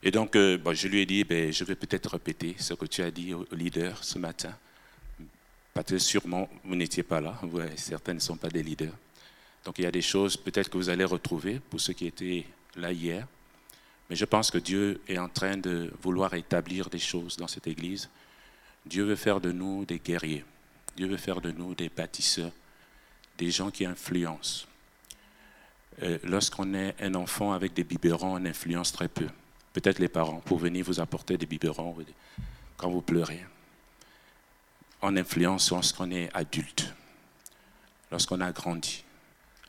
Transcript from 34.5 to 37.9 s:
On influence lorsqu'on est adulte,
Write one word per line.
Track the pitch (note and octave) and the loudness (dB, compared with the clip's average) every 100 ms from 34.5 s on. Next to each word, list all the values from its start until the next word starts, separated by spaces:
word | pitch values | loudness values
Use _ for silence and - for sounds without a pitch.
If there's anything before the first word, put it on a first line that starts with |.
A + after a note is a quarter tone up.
| _ _ _ - - | _ _ _ -20 -4
On | G2 G2 | 2 2
influence | F2+ - F2 F#2+ - | 2 4 4 6 4
lorsqu'on | F2+ F2 - F2+ | 4 2 0 -2
est | F2+ E2+ | -2 -2
adulte, | - E2 - D#2 - - - - - - _ - - - - - | -2 -2 -2 -2 -4 -4 -8 -20 -20 -20 _ -20 -20 -20 -20 -20